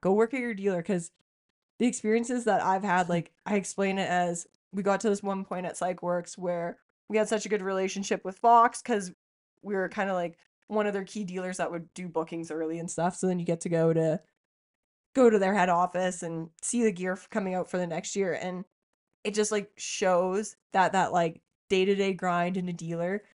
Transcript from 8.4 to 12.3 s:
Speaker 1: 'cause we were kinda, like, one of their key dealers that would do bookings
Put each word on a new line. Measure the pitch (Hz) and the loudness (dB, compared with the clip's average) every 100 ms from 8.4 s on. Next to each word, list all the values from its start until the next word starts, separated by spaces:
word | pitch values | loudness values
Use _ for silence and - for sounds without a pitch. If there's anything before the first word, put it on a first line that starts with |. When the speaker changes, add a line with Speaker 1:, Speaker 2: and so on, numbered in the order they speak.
| 233 233 240 - | 6 8 6 2
Speaker 1:
'cause | - 214 180 - _ _ _ _ | -2 -2 -2 -14 _ _ _ _
we | 196 196 | -6 -2
were | 185 | -2
kinda, | 214 196 | -2 -2
like, | 185 175 170 _ _ - | 0 -2 -6 _ _ -4
one | 214 208 | -2 0
of | |
their | 196 | -2
key | 190 214 | -6 -8
dealers | 190 185 185 185 | -6 -6 -6 -4
that | 170 | -4
would | 170 165 | -4 -10
do | - 180 | -12 -6
bookings | 165 165 | -4 -4